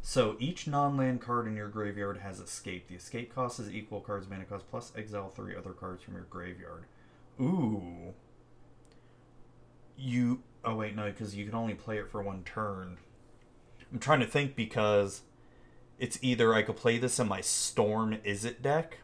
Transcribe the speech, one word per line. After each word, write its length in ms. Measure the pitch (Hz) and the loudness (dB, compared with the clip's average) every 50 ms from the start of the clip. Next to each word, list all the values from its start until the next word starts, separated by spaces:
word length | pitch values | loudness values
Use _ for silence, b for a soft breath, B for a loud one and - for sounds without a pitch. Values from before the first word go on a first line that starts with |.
So, 340 | - - - 131 117 107 107 - | -4 2 4 4 4 4 2 0
each 280 | 120 156 180 - - | -2 -2 -2 -4 -4
non-land 540 | 156 143 143 143 143 139 135 131 127 127 123 | 0 2 4 4 4 4 4 2 2 2 0
card 260 | - 120 120 120 113 | -2 0 0 0 0
in 80 | 110 107 | -2 -4
your 140 | 107 104 104 | -4 -6 -6
graveyard 480 | 104 107 104 101 101 101 101 101 98 | -4 -2 -2 -2 -2 -2 -4 -4 -4
has 220 | 92 101 98 92 95 | -6 -8 -10 -10 -10
escape. 480 | 90 - - - - 101 92 90 - | -10 -10 -10 -10 -8 -8 -10 -10 -10
The 80 | - 90 | -12 -16
escape 380 | 87 - - - 117 120 120 - | -14 -12 -8 -8 -8 -8 -6 -4
cost 260 | 131 127 120 123 - | -4 -2 -2 -4 -6
is 120 | 113 101 | -8 -6
equal 300 | 95 107 104 - 107 101 | -6 -8 -8 -8 -10 -10
cards 260 | - - 104 98 92 | -6 -4 -6 -6 -4
mana 160 | 95 98 95 95 | -8 -10 -10 -8
cost 240 | 90 101 98 - - | -8 -10 -10 -10 -8
plus 220 | - 120 120 - - | -10 -10 -10 -10 -12
exile 320 | - 107 107 104 101 98 95 | -12 -10 -6 -6 -6 -6 -8
three 260 | - - 101 95 95 | -10 -10 -10 -8 -10
other 160 | 87 90 95 | -10 -10 -10
cards 300 | 90 - - 92 90 90 | -12 -10 -10 -10 -10 -10
from 140 | - - 95 | -12 -12 -12
your 80 | 90 87 | -12 -12
graveyard. 640 | 87 - 90 87 90 87 87 90 82 80 82 - B B B B B B B B B - - | -12 -12 -10 -10 -10 -10 -12 -12 -14 -14 -14 -16 B B B B B B B B B -4 0
Ooh. 760 | 127 147 185 185 143 110 107 98 87 87 85 87 87 90 92 - - - - - - - - - - - - - - b b b b b b b b b b - - - - - - - - - - - - | 2 2 4 4 4 2 2 0 -4 -8 -12 -12 -12 -14 -14 -16 -20 -20 -20 -20 -20 -20 -20 -20 -20 -20 -20 -20 -20 b b b b b b b b b b -20 -20 -20 -20 -20 -20 -20 -20 -20 -20 -20 -16
You, 460 | - 131 127 120 123 123 120 127 131 - - - - - | -8 -4 0 2 4 4 4 2 0 -2 -18 -20 -6 -4
oh 100 | 117 113 | -2 -2
wait, 200 | 110 107 104 101 | -2 -2 -4 -4
no, 140 | 107 104 101 98 | -4 -4 -4 -4
'cause 220 | - 113 101 98 | -4 -6 -6 -6
you 100 | 101 104 | -6 -6
can 100 | 104 110 | -4 -2
only 200 | 117 117 110 101 | -2 -2 -2 -4
play 240 | - - - 110 104 | -4 -6 -4 -4 -4
it 100 | 101 - | -4 -4
for 120 | - 107 | -6 -4
one 220 | 98 98 95 92 87 | -4 -4 -4 -6 -8
turn. 540 | - - 113 107 104 98 95 92 90 90 - - - - - - - - - - - - B B B B B B B - | -8 -6 -4 -4 -2 -4 -6 -8 -10 -12 -14 -18 -20 -20 -20 -20 -20 -20 -20 -20 -20 -20 B B B B B B B -8
I'm 60 | 117 | -6
trying 200 | - 135 156 139 | 4 4 4 4
to 40 | 117 | 4
think 300 | 107 - 147 143 135 135 | 4 2 2 2 2 0
because 680 | - 113 101 - 120 107 107 104 101 101 98 - - - - - B B B B B B B B B B B B - | -2 -4 -2 2 2 4 6 8 6 6 4 -2 -8 -14 -18 -20 B B B B B B B B B B B B -6
it's 180 | 127 120 - - | -6 -4 -4 0
either 320 | - 127 123 110 120 113 110 | 4 4 6 8 8 8 8
I 100 | 110 107 | 6 6
could 120 | - 107 | 4 -2
play 220 | - - 120 117 | 2 4 4 4
this 220 | 117 123 123 - - | 6 4 2 4 4
in 80 | 123 | 2
my 120 | 104 98 95 | 2 2 0
Storm 800 | 95 - - - - - - - 110 104 107 110 110 107 110 107 - | 0 0 2 2 2 2 4 4 4 4 4 4 2 2 0 0 0
Izzet 360 | 101 101 98 107 120 - - | -2 0 0 -2 -4 -4 -2
deck 360 | 123 143 143 160 160 - - - | 0 2 2 2 2 -2 -8 -18